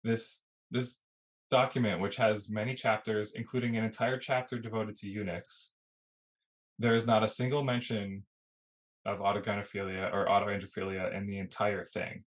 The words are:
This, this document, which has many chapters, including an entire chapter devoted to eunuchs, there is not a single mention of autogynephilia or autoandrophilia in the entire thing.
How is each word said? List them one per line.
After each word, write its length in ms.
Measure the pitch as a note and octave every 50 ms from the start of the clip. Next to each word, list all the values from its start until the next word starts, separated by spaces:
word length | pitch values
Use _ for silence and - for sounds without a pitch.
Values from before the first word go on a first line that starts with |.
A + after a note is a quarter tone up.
| -
This, 400 | A2+ A2+ A2+ - - - - _ _ _ _ _ _
this 280 | - B2+ B2 - - - _ _ _ _ _ _ _ _ _ _
document, 520 | - B2 C3 - - C3 A#2+ G#2+ F#2+ E2
which 160 | F#2+ G#2 -
has 320 | - A#2+ A2 G#2+ G#2 - -
many 260 | G#2 G#2+ G#2+ B2 C3
chapters, 580 | - - A#2 A2 G#2+ - A2+ G#2+ G#2 G#2 G#2+ -
including 440 | - A#2 - - B2 A#2+ A#2+ A#2
an 60 | A2+ A2
entire 340 | A2 - - A#2 A#2+ C3
chapter 420 | B2+ - - C3+ B2+ B2 - B2+ A#2
devoted 380 | A2+ A2 A2 A2+ G#2+ G#2+ G#2
to 120 | - - G2
eunuchs, 640 | G2 G#2+ G2+ F#2 E2+ E2+ - - - - - - _ _ _ _ _ _ _ _ _ _ _ _ _ _ _ _ _ _ _ _ _ -
there 160 | A#2 A#2 A#2
is 120 | A2+ A2
not 160 | A#2+ A2+ A2 A2
a 40 |
single 360 | A2 - - B2+ B2+ C#3 D3 C#3
mention 600 | C3 B2 A#2+ A#2+ - A#2 G#2+ G2+ G2 G2 G2 G2 _ _ _ _ _ _ _ _ _ _ _ _ _ _ _ _
of 140 | G2 G2+ F#2+
autogynephilia 920 | G2 G2 G2+ G#2 - G#2+ G2+ G2+ G2+ - - G2+ G2 F#2+ F#2 F#2+ F#2+ G#2 -
or 140 | G2 F#2+
autoandrophilia 880 | E2+ E2+ G2+ G2+ G#2 G#2 G2 G2 - - G2 F#2+ G2 F#2+ F#2+ F#2 F2+ F2+
in 100 | F#2+ G2
the 120 | G2 G2
entire 460 | G2 F#2+ F#2 - - G#2 G#2 G2+ F#2 F2
thing. 400 | - - - - - - - - _